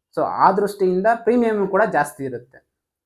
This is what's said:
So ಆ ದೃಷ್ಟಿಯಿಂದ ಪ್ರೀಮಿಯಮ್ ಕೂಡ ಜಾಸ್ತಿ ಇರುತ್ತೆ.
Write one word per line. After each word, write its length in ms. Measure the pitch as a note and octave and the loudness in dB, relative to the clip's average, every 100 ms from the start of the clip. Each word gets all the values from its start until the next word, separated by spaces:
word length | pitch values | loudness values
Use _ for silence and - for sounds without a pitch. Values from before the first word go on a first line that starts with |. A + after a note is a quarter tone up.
| _ - | _ -6
So 80 | |
ಆ 280 | G#2+ G2 D#3 | -4 2 2
ದೃಷ್ಟಿಯಿಂದ 540 | G3 G3+ - F#3 F3+ G#3 | 2 -2 0 0 2 0
ಪ್ರೀಮಿಯಮ್ 540 | A#3 G#3+ A#3+ A3+ G#3+ F#3+ | 0 0 2 2 0 0
ಕೂಡ 140 | F#3+ A3 | 0 0
ಜಾಸ್ತಿ 320 | D#3+ D3 - | 0 -2 -6
ಇರುತ್ತೆ. 420 | C3+ A#2+ - - _ _ _ _ | -10 -10 -14 -20 _ _ _ _